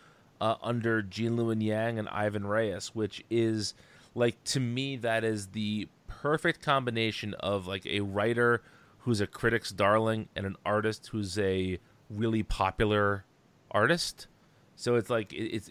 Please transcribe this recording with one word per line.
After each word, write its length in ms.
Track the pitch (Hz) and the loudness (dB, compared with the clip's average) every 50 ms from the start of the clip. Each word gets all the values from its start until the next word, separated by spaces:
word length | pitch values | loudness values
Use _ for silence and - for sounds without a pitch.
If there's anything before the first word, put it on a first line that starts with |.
| - - - _ _ _ _ - | -20 -20 -20 _ _ _ _ -2
uh, 160 | 104 110 113 - | 0 0 0 -2
under 400 | - 117 120 120 110 117 113 110 | -2 -4 -2 0 0 2 0 0
Gene 360 | 104 95 92 107 113 113 117 | 0 -4 -4 -4 -2 0 0
Luen 240 | 120 117 113 113 110 | 0 0 0 0 0
Yang 380 | 107 107 107 110 113 117 117 110 | 0 0 0 0 0 -2 -2 -4
and 100 | 104 - | -6 -6
Ivan 360 | - 104 104 104 101 104 101 | -4 -2 -2 0 0 -2 -2
Reyes, 440 | 101 104 110 113 104 90 98 - - - | 0 0 0 0 0 -2 -6 -8 -8 -4
which 300 | 113 107 98 - - - - | -2 -4 -4 -4 -8 -6 -2
is, 420 | 113 117 113 113 110 110 101 - - - - - - - - - - | 0 2 2 2 2 0 -2 -4 -8 -10 -20 -20 -20 -20 -20 -10 -2
like, 300 | 120 120 120 110 _ - | 0 0 0 0 _ -6
to 140 | - - 135 | -4 -2 0
me, 360 | 127 117 120 127 135 139 139 | 0 0 -2 -2 -4 -4 -6
that 260 | 120 110 117 113 113 113 | -4 -2 0 0 2 2
is 240 | 113 110 104 101 | 0 0 -2 -4
the 400 | 95 95 110 107 104 107 107 98 - _ _ - | -6 -6 -4 -2 -2 -2 -2 -4 -6 _ _ -16
perfect 540 | - - - - 143 156 156 - 170 156 - | -16 -12 -4 -2 0 0 2 2 0 0 0
combination 720 | - 151 143 139 127 120 113 113 113 110 107 - - 104 98 | 0 2 2 2 2 0 0 0 0 0 -2 -4 -6 -8 -6
of, 300 | - - 95 104 98 90 | -4 -2 0 0 0 -2
like, 200 | 90 98 95 - | -4 -6 -6 -4
a 140 | - - 104 | -2 -2 0
writer 600 | 101 98 95 101 104 117 117 117 120 120 120 113 - - - - - - _ - | 0 0 0 0 2 2 2 2 4 4 2 2 -2 -8 -20 -20 -20 -20 _ -6
who's 220 | - 120 117 101 | 0 0 2 2
a 60 | 101 | 2
critic's 440 | - - - - 117 120 110 - - | -2 -2 0 0 2 2 2 -2 -4
darling 580 | 101 90 104 98 107 110 110 113 113 110 107 - - | -2 2 4 4 4 4 4 2 0 -2 -4 -8 -8
and 100 | - 98 | -6 -6
an 100 | 95 92 - - | -6 -6 -6 -2
artist 420 | 92 104 107 107 110 107 - - | 0 0 2 2 0 -2 -4 -8
who's 300 | - - 110 101 92 87 107 | -6 -4 -4 -4 -2 -2 0
a 400 | 98 95 95 92 92 92 90 87 _ _ _ _ _ - | 2 2 2 2 0 -2 -2 -6 _ _ _ _ _ -10
really 340 | 107 104 113 113 110 113 101 | -6 -2 0 0 0 0 0
popular 800 | - - - 98 95 - - 113 104 107 104 101 101 101 98 - _ _ _ _ _ _ _ _ - | 0 0 0 0 0 2 2 2 4 4 4 4 2 0 -2 -6 _ _ _ _ _ _ _ _ -2
artist. 560 | - 104 107 131 170 170 - - - - - - _ _ _ _ _ _ _ _ _ | 0 2 4 4 2 2 0 -6 -8 -12 -18 -20 _ _ _ _ _ _ _ _ _
So 200 | - - 120 120 | -4 0 2 2
it's 140 | 120 107 - | 2 2 2
like, 220 | 123 113 104 - 69 | 0 0 -2 -2 -6
it, 120 | 78 113 - - | -6 -6 -4 -4
it's, 140 | 107 - - | -6 -8 -6